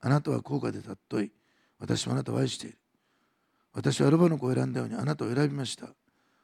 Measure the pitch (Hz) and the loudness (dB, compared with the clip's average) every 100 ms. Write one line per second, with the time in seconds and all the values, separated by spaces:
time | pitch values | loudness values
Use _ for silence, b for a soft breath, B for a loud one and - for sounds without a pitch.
0 | - 143 151 123 110 139 120 104 104 - | 2 2 2 -2 -2 -4 -2 -4 -10 -14
1 | _ 113 101 - _ _ _ _ - 113 | _ -4 -4 -6 _ _ _ _ -4 -2
2 | 120 127 131 117 131 - - - _ _ | -2 -4 -2 -2 -2 -4 -12 -16 _ _
3 | _ _ _ _ _ _ _ 117 139 127 | _ _ _ _ _ _ _ -2 0 4
4 | 139 160 175 156 127 127 131 127 117 233 | 6 6 6 4 0 0 0 -2 -4 -4
5 | 139 151 113 123 147 143 123 - - - | -2 -2 -2 0 0 0 -6 -8 -14 -20
6 | _ _ _ _ | _ _ _ _